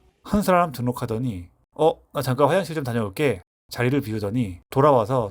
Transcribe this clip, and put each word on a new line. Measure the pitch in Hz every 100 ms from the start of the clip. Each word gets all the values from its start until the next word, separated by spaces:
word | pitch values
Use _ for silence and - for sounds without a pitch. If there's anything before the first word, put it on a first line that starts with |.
| _ _
한 | - 208
사람 | 190 180 175
등록하더니 | 127 123 120 117 110 127 90 85 _ _ -
"어, | 156 - _
나 | 147
잠깐 | 135 127 143
화장실 | 185 165
좀 | 160
다녀올게." | 131 117 104 92 143 95 _ _ -
자리를 | - 120 143
비우더니 | 107 110 101 123 104 87 -
돌아와서 | 131 151 127 104 131 104